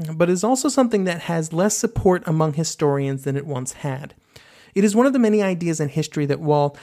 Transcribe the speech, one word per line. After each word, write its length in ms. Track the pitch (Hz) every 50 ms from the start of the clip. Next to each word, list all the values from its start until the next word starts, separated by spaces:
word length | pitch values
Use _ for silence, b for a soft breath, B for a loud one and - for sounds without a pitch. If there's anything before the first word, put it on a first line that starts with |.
| 165 156 160
but 160 | 156 175 175
is 140 | 185 180 196
also 240 | 226 262 262 - 294
something 380 | 240 277 254 233 233 202 185
that 160 | 180 170 170
has 320 | - - 170 165 160 160 160
less 240 | 160 190 214 208 -
support 440 | - 226 226 - - 185 180 175 -
among 260 | - 160 160 160 160
historians 720 | 139 156 165 - - - 160 147 139 139 139 139 139 135 135
than 140 | 139 135 139
it 80 | 143
once 260 | 160 143 127 127 -
had. 420 | - - - 143 131 131 143 - - _ B B B B B B B B B B B
It 80 | 190 196
is 100 | 214 196
one 120 | 226 247
of 80 | 277 262
the 60 | 269
many 220 | 233 214 214 214
ideas 380 | 202 190 185 165 175 170 160 156
in 80 | 151 143
history 380 | - 160 151 - - 156 147
that, 160 | 143 139 147
while 340 | 165 147 147 147 143 143 B B